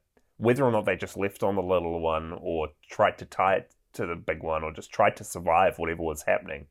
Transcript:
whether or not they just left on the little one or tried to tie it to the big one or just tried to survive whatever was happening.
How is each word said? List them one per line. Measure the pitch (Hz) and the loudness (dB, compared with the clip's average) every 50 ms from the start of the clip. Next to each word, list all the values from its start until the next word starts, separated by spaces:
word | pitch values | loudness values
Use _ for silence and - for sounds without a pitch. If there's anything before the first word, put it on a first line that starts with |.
| _ _ _ _ _ _ _ | _ _ _ _ _ _ _
whether | - 107 117 123 131 135 | 0 2 2 4 4 2
or | 120 | 2
not | 113 107 101 | 2 2 2
they | 101 92 | 0 -2
just | 90 98 95 - | -2 -4 -8 -4
left | 95 98 98 - - 110 | -4 -4 -4 -2 -2 -2
on | 98 101 | 0 0
the | 98 | 0
little | 90 90 92 87 85 82 85 85 | 2 2 2 2 2 0 -2 -2
one | 82 80 80 80 80 82 87 - | 0 0 0 -2 -2 -6 -10 -8
or | 85 90 85 80 76 76 - _ _ - | -6 -4 -4 -4 -4 -6 -8 _ _ -6
tried | - - 104 92 - - | 0 2 2 2 2 -2
to | - | -10
tie | - - - 92 95 95 | -8 -2 0 2 4 2
it | - - _ _ _ _ _ - | 2 0 _ _ _ _ _ -10
to | - 107 | -6 -6
the | 85 85 | -6 -6
big | 85 - - 80 80 80 | -6 -4 -6 -4 -4 -4
one | 80 80 80 78 | -4 -2 -2 -4
or | 78 | -6
just | 78 - - - | -8 -10 -14 -4
tried | - - 101 104 - | 0 2 2 2 2
to | - - | -2 -8
survive | - - 87 85 85 82 87 95 87 - | -12 -10 -4 0 2 4 6 4 4 2
whatever | - 82 82 82 85 82 | 0 -2 -2 -2 -2 -2
was | 80 76 - - | -4 -4 -2 0
happening. | 92 92 - - 85 76 73 73 - | 0 0 0 -2 -6 -12 -12 -14 -18